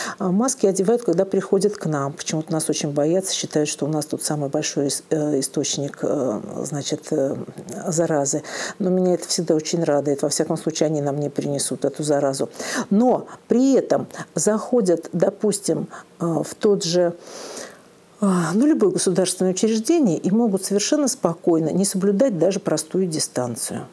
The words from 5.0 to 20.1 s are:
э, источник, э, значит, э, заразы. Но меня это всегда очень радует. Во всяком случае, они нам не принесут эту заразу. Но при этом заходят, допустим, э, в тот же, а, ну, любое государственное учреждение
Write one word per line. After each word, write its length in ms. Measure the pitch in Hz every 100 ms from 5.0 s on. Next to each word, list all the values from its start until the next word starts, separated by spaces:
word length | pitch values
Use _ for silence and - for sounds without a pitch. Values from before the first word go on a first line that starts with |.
| -
э, 300 | 156 151 139
источник, 580 | 135 - 139 - 143 -
э, 380 | - 147 127 107 - -
значит, 440 | - 147 135 - -
э, 260 | - 135 - - - - - 220
заразы. 540 | 156 165 151 139 151 - - - -
Но 120 | 185
меня 240 | 185 180
это 140 | 175 -
всегда 260 | - 165
очень 280 | 156 156 170
радует. 400 | 160 143 143 139
Во 60 | 147
всяком 280 | - 156 165
случае, 300 | - 156 156
они 140 | 156
нам 180 | 143 143
не 100 | 147
принесут 560 | - 143 139 - 127
эту 180 | 139 -
заразу. 460 | 151 143 139 135 135 - - - -
Но 360 | 202 247 208 - - -
при 260 | 226 269
этом 320 | 247 - 139 - - -
заходят, 760 | - 202 214 - 247 185 165 -
допустим, 760 | 175 196 - 214 196 - 156 - - - -
э, 40 |
в 300 | 170 156 151
тот 300 | - 214 196
же, 300 | 165 180 170 170 - - - - - - - - _ -
а, 320 | 202 180 165
ну, 120 | 190 294
любое 260 | 269 202
государственное 600 | 180 - 180 180 - 185
учреждение 640 | 185 220 220 226 339 240